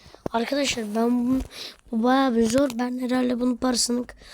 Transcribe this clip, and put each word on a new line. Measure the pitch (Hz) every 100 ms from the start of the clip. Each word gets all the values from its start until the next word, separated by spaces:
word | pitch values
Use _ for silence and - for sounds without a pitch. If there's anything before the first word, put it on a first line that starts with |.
| - - -
arkadaşlar | 226 233 277 262 240 214
ben | 220 233 247 240
bunu, | 262 - - - - -
bu | 233
bayağı | 240 262 269 233
bir | 226
zor. | 254 285
Ben | 233 247 254
herhalde | 247 254 247 240
bunun | 247 240
parasını | 254 233 - 240 240
k-, | - -